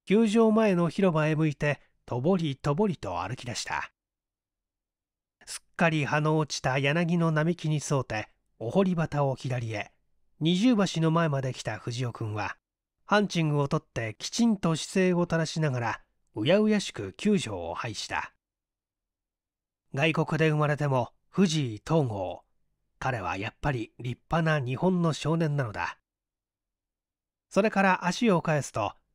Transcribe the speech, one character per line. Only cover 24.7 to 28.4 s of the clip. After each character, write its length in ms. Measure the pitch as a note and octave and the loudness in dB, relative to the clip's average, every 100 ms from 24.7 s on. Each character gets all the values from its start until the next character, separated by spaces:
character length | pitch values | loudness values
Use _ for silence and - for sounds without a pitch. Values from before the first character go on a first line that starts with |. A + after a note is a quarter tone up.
| C3 | -2
本 260 | F3+ F#3 | 0 2
の 120 | E3+ | 0
少 240 | D3+ C#3+ E3 | 0 -2 0
年 180 | D#3+ C#3+ | 0 0
な 80 | |
の 80 | A#2+ | -2
だ。 260 | F#2 E2+ - _ _ _ _ _ _ _ _ _ _ _ _ _ _ _ | -4 -6 -8 _ _ _ _ _ _ _ _ _ _ _ _ _ _ _
そ 120 | - | 0
れ 80 | G#3+ | 2
か 140 | G3 | 2
ら 220 | F#3+ F#3 F3 | 2 2 0
足 260 | F3+ A#3+ | 0 2
を 100 | E3+ | 2